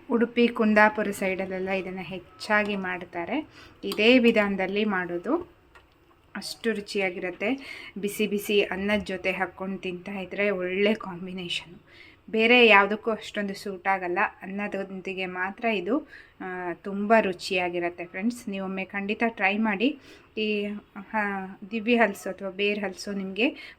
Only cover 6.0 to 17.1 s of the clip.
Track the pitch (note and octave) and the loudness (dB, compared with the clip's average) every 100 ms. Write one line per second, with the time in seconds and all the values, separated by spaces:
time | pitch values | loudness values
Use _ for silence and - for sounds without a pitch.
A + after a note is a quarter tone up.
6 | _ _ _ G#3 - - A#3 G#3 G3+ G3+ | _ _ _ -12 -10 -6 -4 -4 -4 -2
7 | F#3+ F#3 F3+ F3+ G3+ C4+ - - - - | -2 -4 -8 -4 -2 -4 -6 -16 -14 -6
8 | G3+ G3+ G#3+ G3+ - G3+ - F#3 G3+ G#3 | -4 -2 0 0 2 2 2 0 0 0
9 | F#3+ F#3+ F#3 F#3 F3+ - F#3+ F#3 F#3 F3+ | -2 -4 -2 -2 -2 -4 -8 -6 -6 -8
10 | F#3 G3+ F3+ F3+ G#3 F#3 F3+ F#3 G3+ G#3+ | -8 -10 -6 -2 0 0 0 2 2 2
11 | F#3 F3 F#3 F#3 F3 - - G3 _ - | -4 -10 -10 -8 -6 -8 -8 -20 _ -20
12 | - - - A3 A3+ B3 A#3 G3+ G3 G#3+ | -20 -20 -4 2 6 8 10 10 8 2
13 | - G#3+ - G#3+ G3+ G3 G#3 F#3 G3 G3 | -2 -4 -4 -6 -4 -6 -10 -6 -2 0
14 | F3+ F3+ G#3 - F#3+ G3 G#3 G3 G3 F#3+ | 0 0 -2 -4 -10 -6 -6 -6 -6 -8
15 | F#3 F#3+ F#3 F3+ F#3 G#3 A#3 G#3+ F3+ C#4+ | -8 -6 -6 -4 -6 -2 -2 0 0 -2
16 | D4+ - - - F#3+ F3+ F3+ E3+ G3+ G3+ | -2 -16 -20 -12 -10 -8 -8 -8 -6 -2
17 | G#3 | 4